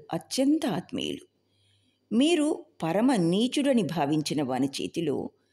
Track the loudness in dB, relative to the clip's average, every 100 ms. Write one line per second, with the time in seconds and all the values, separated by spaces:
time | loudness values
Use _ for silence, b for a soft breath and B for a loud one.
0 | -8 -8 -6 0 2 2 0 -4 -6 -6
1 | -6 -8 -12 _ _ _ _ _ _ _
2 | -2 2 2 2 0 -4 -10 -6 -2 2
3 | 2 4 2 2 0 0 2 2 2 0
4 | 0 0 -2 -2 -2 -2 -2 -4 -6 -4
5 | -2 -4 -6 _ _